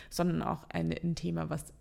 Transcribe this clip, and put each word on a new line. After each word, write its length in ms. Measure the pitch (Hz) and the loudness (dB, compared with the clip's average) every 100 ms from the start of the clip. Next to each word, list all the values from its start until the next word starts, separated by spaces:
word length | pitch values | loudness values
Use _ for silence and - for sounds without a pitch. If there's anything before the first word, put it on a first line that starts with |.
| - | -6
sondern 320 | - 175 165 | 2 4 4
auch 260 | - 160 - | 2 -2 -2
ein, 240 | - 165 | -2 0
ein 220 | - 170 | 0 0
Thema, 340 | 160 170 170 165 | 0 0 -2 0
was 240 | 147 - - | -2 -6 -14